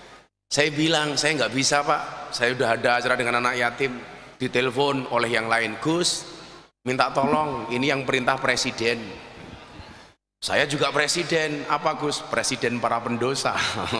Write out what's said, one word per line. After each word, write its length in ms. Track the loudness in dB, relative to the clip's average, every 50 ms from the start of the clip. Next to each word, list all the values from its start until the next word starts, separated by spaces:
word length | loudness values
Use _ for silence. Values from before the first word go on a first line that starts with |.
| -20 -20 -20 -20 -20 _ _ _ _ -2
Saya 180 | 0 2 2 2
bilang, 480 | 2 2 2 4 4 2 2 0 0
"Saya 240 | 0 2 2 2 2
nggak 140 | 0 0 0
bisa, 260 | 0 2 2 2 2
Pak. 540 | 4 2 0 0 0 -4 -10 -12 -10 -8 -2
Saya 180 | 2 2 2 2
udah 240 | 2 2 2 2
ada 240 | 2 4 4 4 4
acara 160 | 2 2 2
dengan 240 | 2 2 2 2 2
anak 160 | 2 2 2
yatim." 400 | 2 0 0 0 0 -2 -4 -4 -6 -12 -14 -16 -18 -18 -18 -8
Ditelepon 720 | -6 -4 0 2 2 2 2 2 2 2 2 2 0 -2 0 0
oleh 160 | 2 2 2 2
yang 160 | 0 2 2
lain, 320 | 2 2 2 0 -2 -2
"Gus, 480 | 0 0 2 2 2 0 0 -2 -4 -10 -14 -16 -16 -18 -18 -20 -20 -20 _ _ -4
minta 240 | -2 2 2 2 2
tolong, 640 | 2 2 2 2 2 2 0 0 -2 -4 -4 -4 -2
ini 160 | 0 2 2
yang 160 | 0 0 0
perintah 320 | 0 0 2 2 2 0
Presiden." 640 | 2 2 0 2 2 0 -2 -2 -2 0 0 0 -2 -4 -10 -12 -14 -16 -16 -18 -18 -18 -16 -18 -18 -18 -18 -18 -18 -18 -18 -18 -20 -20 -20 _ _ _ _ _ _ -6
"Saya 260 | -2 0 2 2 2
juga 240 | 0 0 0 2 2
Presiden." 720 | 2 2 2 0 -2 -2 0 0 0 0 0 -2 -4 -4 -2 -2
"Apa, 240 | 0 0 0 -2
Gus?" 240 | -2 -2 -2 -4 -4 -6 -4
"Presiden 540 | -2 -2 0 0 -2 0 0 -2 0 0 0
para 160 | 0 0 0
pendosa." 560 | 0 -2 -2 0 0 0 0 0 -2 -2 0 0 -2 -2 -2 -4 -4 -2 -2 -2